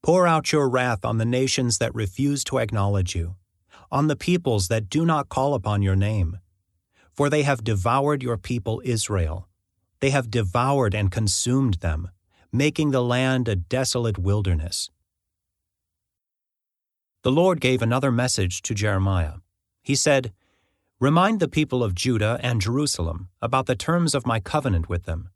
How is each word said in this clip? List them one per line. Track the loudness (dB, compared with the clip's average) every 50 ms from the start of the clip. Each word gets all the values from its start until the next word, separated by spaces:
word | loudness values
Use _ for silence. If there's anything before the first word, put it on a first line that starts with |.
Pour | 4 4 4 6 6
out | 4 4 2 2 2
your | 2 2 2 2
wrath | 2 2 2 0 -2 -2 -2
on | -2 0 0
the | 0
nations | 0 2 0 0 0 0 0 0 0 0 0
that | -2 -2 -2
refuse | -4 -4 -4 -2 -2 0 0 0 -2 -4
to | -2 -2 -2
acknowledge | -2 -2 0 0 0 2 2 0 0 0 -2
you, | -4 -6 -6 -8 -14 _ _ _ _ _ _ -20 -20 -12 _
on | -2 0 2
the | 2 0
peoples | 0 0 0 0 2 2 0 0 2 2 0
that | 0 -2 -2 -2
do | -2 0 2
not | 2 2 0 -2 -2
call | -2 0 0 2 0
upon | 0 0 0 0 2
your | 2 2 2
name. | 2 2 0 0 0 0 -2 -2 -8 _ _ _ _ _ _ _ _ _ _ _ _ _ _
For | _ 0 0 2
they | 2 2
have | 2 2 0 0 0
devoured | -2 -2 0 0 2 2 2 2 0 0 -2
your | -2 -4 -6 -6
people | -4 -4 -6 -4 -2 -4 -6 -4 -4
Israel. | -4 -2 -2 -2 -2 -2 -2 -2 -2 -4 -8 -12 _ _ _ _ _ _ _ _ _ _ _
They | -2 0
have | 0 0 -2 0
devoured | -2 -2 -2 0 0 0 0 2 2 2 0 0 0
and | 0 -2 -2
consumed | -2 -2 -2 -2 -2 -2 -2 0 0 2 2 0 -2
them, | -2 -2 -4 -4 -4 -6 -10 -14 _ _ _ _ _ _ _
making | -2 0 0 0 0 0 0 2
the | 2 0
land | 2 2 0 2 2 2 0 0 0 0
a | -2
desolate | -2 -2 -2 -2 -2 -2 -2 -2 -2 -2 -2 -2
wilderness. | -2 0 0 0 0 2 0 0 0 -2 -4 -6 -8 -8 -10 _ _ _ _ _ _ _ _ _ _ _ _ _ _ _ _ _ _ _ _ _ _ _ _ _ _ _ _ _ _ _ _ _ _ _ _ _ _ _ _ _ _ _ _ _ _
The | -2 2
Lord | 2 4 4 4 2 2
gave | 2 2 2 2
another | 2 0 0 2 2 2
message | 2 2 0 0 0 0 0 -2 -2 -6
to | -6 -6 -4
Jeremiah. | -2 0 0 0 0 0 0 0 0 -2 -2 -6 -12 _ _ _ _ _ _ _ _
He | _ -2 -2
said, | 0 2 2 2 2 0 -4 -12 _ _ _ _ _ _ _ _ _ _ _ _ _
Remind | 0 4 4 4 4 4 2 0
the | 0 0
people | 2 0 0 0 0 -2
of | 0 0 -2
Judah | -2 -2 0 0 2 0 0 -2 -2
and | -2 -2 0 0
Jerusalem | 0 0 0 -2 -2 -2 -2 -4 -4 -6 -6 -8 -12 -16 _ _
about | -4 0 0 0 2
the | 0 -2
terms | -2 0 0 0 2 2 2 0
of | 0 0
my | 0 -2 -2
covenant | -2 -2 -2 -2 0 2 0 0 0 -2
with | -4 -6 -4
them. | -6 -8 -8 -8 -12 _